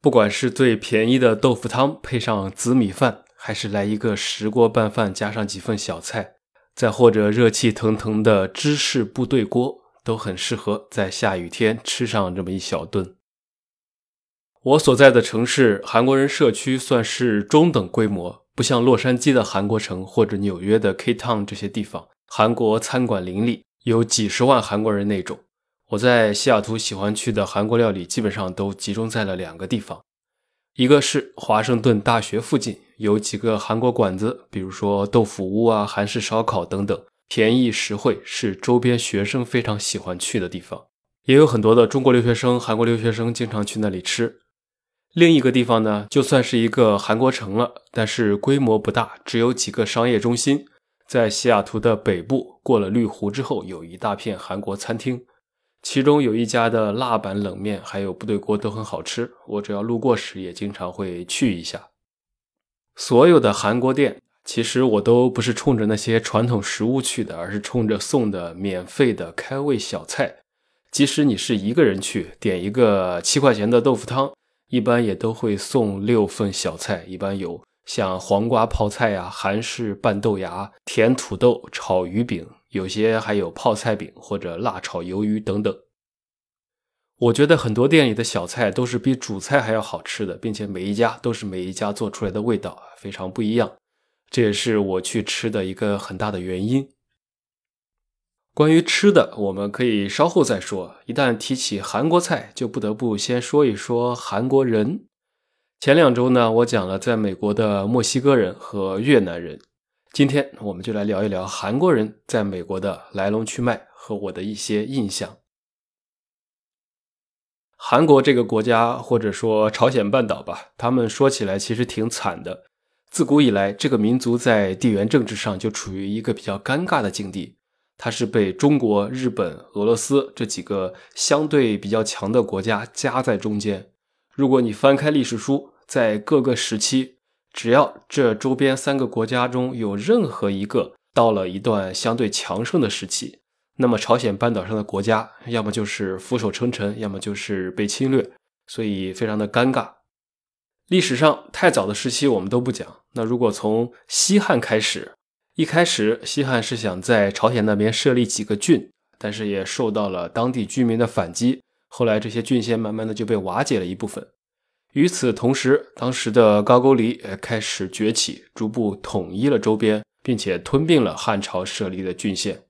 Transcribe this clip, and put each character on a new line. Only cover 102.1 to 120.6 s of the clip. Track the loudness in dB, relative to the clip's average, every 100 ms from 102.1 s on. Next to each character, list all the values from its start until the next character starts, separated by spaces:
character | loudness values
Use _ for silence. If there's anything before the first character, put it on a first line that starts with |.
| 2
菜， | 0 -6 -6
就 | -8 -6
不 | -4
得 | -6
不 | -2 -2 -2
先 | -2 -4
说 | 0 2 2
一 | 0
说 | -4 -2 -2
韩 | -4 -6 -4 2
国 | 2
人。 | 4 2 0 -4 _ _ _ _ _ _ _ _
前 | 4
两 | 6 6
周 | 4 4
呢， | 4 4
我 | 2 2
讲 | 0 -2
了 | -4
在 | -2 0
美 | 0
国 | -2 -2
的 | 0 2 0
墨 | 0 0
西 | 0 0
哥 | 4 4
人 | 2
和 | -4 -10 -6 -4 -2
越 | 4 4
南 | 4 -6
人， | -10 -14 _ _ _ _ _
今 | 2 2
天 | 2 -2 -8
我 | -10
们 | -8
就 | -6
来 | -4
聊 | -2 0
一 | -2
聊 | -2
韩 | -6 -8 -4 0
国 | 2
人 | 2 0 -6 -4
在 | -2
美 | -2 -6
国 | -8 -6
的 | -4 -6 -10
来 | -4 -2
龙 | -2
去 | -4 -4
脉 | -2 -2 -8
和 | _ -10
我 | -8 -8
的 | -8
一 | -10
些 | -8 -4 -2
印 | -2 -4 -4
象。 | -4 -10 -12 _ _ _ _ _ _ _ _ _ _ _ _ _ _ _ _ _ _ _ _ _ _ _ _
韩 | 2 4 8
国 | 8
这 | 6
个 | 2
国 | 2 0
家， | 2 2 2
或 | -2 -2 0
者 | 0
说 | -2 0 2 2
朝 | 2 2
鲜 | 2 2
半 | 0 0
岛 | -4
吧， | -6 -12